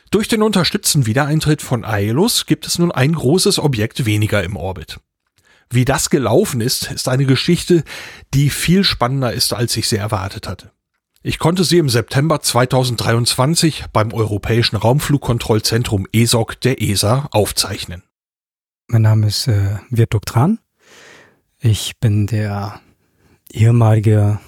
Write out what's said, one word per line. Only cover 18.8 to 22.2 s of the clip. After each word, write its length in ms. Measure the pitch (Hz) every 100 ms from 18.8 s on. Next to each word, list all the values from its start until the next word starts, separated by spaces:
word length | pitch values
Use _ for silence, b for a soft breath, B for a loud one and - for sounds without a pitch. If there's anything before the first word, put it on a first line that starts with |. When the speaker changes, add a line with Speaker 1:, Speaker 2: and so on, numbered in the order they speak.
| -
Speaker 2:
Mein 160 | 113
Name 240 | 110 110 107
ist, 220 | - -
äh, 300 | 101 98 101 -
Wirt 240 | 113 117 107
Tran. 360 | - 117 151 226 _ B B B B B B B B _
Ich 400 | 117 101 - -
bin 300 | 117 104